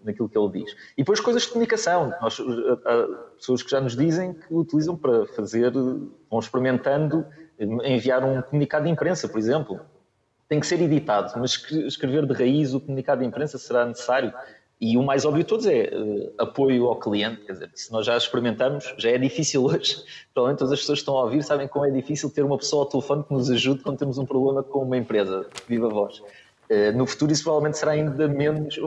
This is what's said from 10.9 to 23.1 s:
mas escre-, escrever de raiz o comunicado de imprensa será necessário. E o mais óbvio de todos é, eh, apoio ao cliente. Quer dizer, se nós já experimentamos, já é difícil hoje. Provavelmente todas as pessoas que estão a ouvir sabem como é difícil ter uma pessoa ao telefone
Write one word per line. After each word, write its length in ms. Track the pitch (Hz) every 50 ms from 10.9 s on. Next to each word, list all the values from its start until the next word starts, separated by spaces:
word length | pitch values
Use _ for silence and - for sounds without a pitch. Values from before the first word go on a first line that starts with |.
| 156 147 - - 110 101 - - -
mas 160 | 117 123 127
escre-, 340 | - - - - 151 160 120
escrever 400 | 135 - - - 131 131 156 147
de 60 | 131
raiz 420 | 131 104 127 127 139 151 151 131 131
o 60 | 135
comunicado 400 | - - 135 135 131 - 143 123
de 80 | 127
imprensa 300 | 120 104 123 151 151 -
será 280 | 131 - - 123 123 120
necessário. 480 | 120 117 - - - 127 135 131 110 - - - - - _ _ _ _ -
E 160 | 113 113 113
o 60 | 123 135
mais 220 | 139 139 139 139
óbvio 180 | 151 143 156 170
de 60 | -
todos 160 | 214 220 247
é, 220 | 202 156 120 101
eh, 440 | - - - 107 107 104 101 - - -
apoio 500 | - 113 - - - 139 135 131 123 120
ao 80 | 123 113
cliente. 460 | - - 113 104 104 104 110 117 107
Quer 100 | - -
dizer, 180 | 95 87 78 - -
se 160 | - - -
nós 140 | 113 110 107
já 100 | 120 117
experimentamos, 800 | 120 - - - 123 120 120 107 110 123 135 147 143 - - -
já 120 | - - 117
é 80 | 123
difícil 480 | 123 131 131 - - 151 - - 139 123
hoje. 320 | 139 160 - - - - - - - - - - _ -
Provavelmente 260 | 131 123 131 143 -
todas 120 | 135 131
as 80 | 143 143
pessoas 200 | - - 143 143
que 20 |
estão 160 | - - 139
a 60 | 131 127
ouvir 200 | 110 123 151 147
sabem 240 | - 151 143 139
como 160 | 139 - 143 143
é 80 | 139
difícil 380 | 135 135 123 - 151 139 - 139
ter 140 | - 151 143
uma 140 | 139 139
pessoa 260 | 135 - - 156 147 139
ao 60 | 139
telefone 360 | - 131 120 -